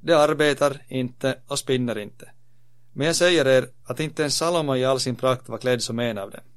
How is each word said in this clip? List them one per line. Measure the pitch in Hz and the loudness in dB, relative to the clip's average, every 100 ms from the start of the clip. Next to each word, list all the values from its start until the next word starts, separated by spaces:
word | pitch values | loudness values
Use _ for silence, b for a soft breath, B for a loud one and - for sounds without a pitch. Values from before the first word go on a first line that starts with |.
De | - | 4
arbetar | 165 151 151 151 139 143 139 - | 4 4 4 2 4 0 0 -8
inte | 131 123 123 135 131 - | -6 -6 -4 -4 -4 -6
och | 139 | -8
spinner | - 131 123 107 | -2 -2 -2 -6
inte. | 104 - - - - - - - - | -8 -14 -20 -20 -20 -20 -20 -20 -18
Men | - 147 | -4 -2
jag | 165 | 2
säger | 175 175 131 | 4 4 4
er | 131 - - - | 4 2 -10 -12
att | 127 | -6
inte | 156 156 | -6 -2
ens | 147 - | -2 0
Salomo | 160 175 147 131 | 0 0 0 0
i | 131 | 0
all | 131 | 0
sin | 127 120 | -2 -2
prakt | 131 127 - | 0 -2 -4
var | 117 | -8
klädd | 127 123 | -2 -2
som | - 117 | -2 -4
en | 120 104 | -4 -4
av | 98 | -8
dem. | 110 - | -14 -20